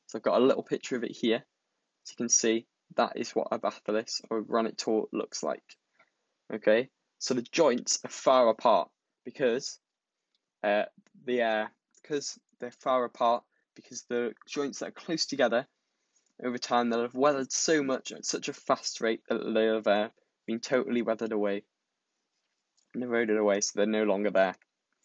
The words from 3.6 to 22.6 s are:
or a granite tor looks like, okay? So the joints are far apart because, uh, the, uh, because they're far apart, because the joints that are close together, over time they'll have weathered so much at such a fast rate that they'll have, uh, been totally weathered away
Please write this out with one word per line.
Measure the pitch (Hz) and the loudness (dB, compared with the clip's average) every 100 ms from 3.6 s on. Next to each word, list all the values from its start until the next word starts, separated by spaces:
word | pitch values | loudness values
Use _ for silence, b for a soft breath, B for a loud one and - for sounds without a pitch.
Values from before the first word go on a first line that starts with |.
| 117 - - 107 117 - - | -4 -6 -4 -4 -4 -10 -6
or | 113 | -6
a | |
granite | 104 117 113 - | -2 0 0 -4
tor | - 110 - | -2 0 0
looks | - - - | -6 -6 -6
like, | 78 67 _ - _ b b _ _ _ _ | -6 -6 _ -20 _ b b _ _ _ _
okay? | 110 - 110 131 _ _ _ | -2 4 4 2 _ _ _
So | - | -4
the | 127 | -4
joints | 120 - 156 123 - - | -2 2 4 4 -2 -4
are | - | -4
far | - - 131 120 | -2 4 6 6
apart | 110 120 101 - _ _ _ | 4 4 4 2 _ _ _
because, | - - 131 120 - - _ _ _ _ _ _ _ _ | -18 -2 0 0 -4 -14 _ _ _ _ _ _ _ _
uh, | 104 104 - - _ - | 0 0 0 -8 _ -16
the, | 123 123 | -4 0
uh, | 113 110 110 - _ _ | 2 0 -2 -8 _ _
because | - 147 139 - _ _ | -8 -6 -6 -12 _ _
they're | 120 | -14
far | - 139 127 | -8 0 0
apart, | 120 - 120 117 - _ _ | 0 0 0 0 -4 _ _
because | - - 120 | -20 -16 -16
the | - 120 120 - - | -6 -4 -2 -6 -10
joints | - 143 107 | -6 -6 -6
that | 87 | -12
are | |
close | - - 160 - | -12 -8 -4 -4
together, | 135 120 113 131 _ _ _ _ _ _ _ | 0 2 2 -4 _ _ _ _ _ _ _
over | 123 120 | -8 -6
time | - 120 120 | 0 0 2
they'll | 117 | 0
have | 120 | -2
weathered | 127 143 139 127 | 2 2 2 -2
so | - - 160 | -2 2 2
much | 139 131 - | 2 -4 -6
at | - - | -12 -6
such | - 151 | -6 -6
a | |
fast | 143 - 131 - - | -10 -4 -4 -4 -4
rate | 117 113 - | -2 -2 -2
that | 117 | -4
they'll | - 110 110 110 | 0 2 2 2
have, | 107 | 2
uh, | 101 110 - _ _ - | 2 0 -6 _ _ -6
been | 113 | -6
totally | - 131 - 120 | 0 0 0 -2
weathered | 110 110 113 | 0 -2 -2
away | 110 104 101 - _ _ _ _ _ _ _ _ _ | -2 -2 -2 -8 _ _ _ _ _ _ _ _ _